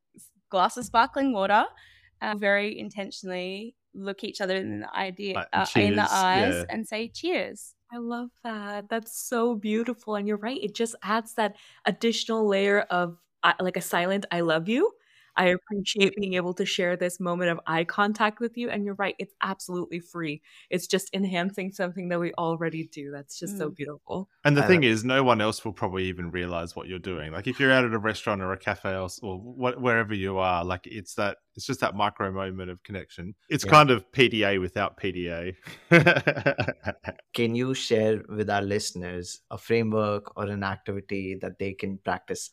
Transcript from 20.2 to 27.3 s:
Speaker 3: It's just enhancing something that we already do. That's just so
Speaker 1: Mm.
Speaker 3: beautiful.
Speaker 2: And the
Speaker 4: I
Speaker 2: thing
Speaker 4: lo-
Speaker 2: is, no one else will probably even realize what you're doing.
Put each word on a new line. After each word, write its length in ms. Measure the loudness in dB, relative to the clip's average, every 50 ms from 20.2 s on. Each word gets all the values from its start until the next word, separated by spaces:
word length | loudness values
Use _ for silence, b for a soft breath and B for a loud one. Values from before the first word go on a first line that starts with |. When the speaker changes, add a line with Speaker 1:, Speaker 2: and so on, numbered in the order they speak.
| -6 -6 -6 -8 B B B B B B
Speaker 3:
It's 160 | -4 -4 -2
just 240 | 0 -2 -2 -2 -4
enhancing 600 | -4 -2 -2 0 0 0 -2 -2 -4 -4 -8 -8
something 360 | -4 -4 -4 -4 -4 -6 -4 -4
that 100 | -2 -2
we 120 | -2 -2 -2
already 520 | -2 -2 -2 -2 -2 -2 -4 -4 -6 -8
do. 240 | -10 -12 -12 -12 -10
That's 260 | -12 -12 -14 -14 -12
just 220 | -10 -8 -8 -6 -6
so 100 | -6 -6
Speaker 1:
Mm. 60 | -6
Speaker 3:
beautiful. 540 | -8 -10 -10 -10 -14 _ -8 -8 -8 -8 -10 _ _ 4
Speaker 2:
And 120 | 6 6
the 60 | 6
Speaker 4:
I 60 | 8 6
Speaker 2:
thing 140 | 6 8
Speaker 4:
lo- 60 | 8 6
Speaker 2:
is, 140 | 4 4
no 220 | 2 2 2 4 6
one 160 | 6 6 6
else 240 | 4 0 0 -2 -6
will 80 | -10
probably 320 | -6 -4 -4 -2 -2 -2 -2
even 260 | -4 -4 -6 -8 -6
realize 460 | -4 -4 -4 -4 -4 -6 -6 -6 -10
what 100 | -12 -10
you're 140 | -10 -10 -8
doing. 320 | -8 -8 -6 -6 -8 -8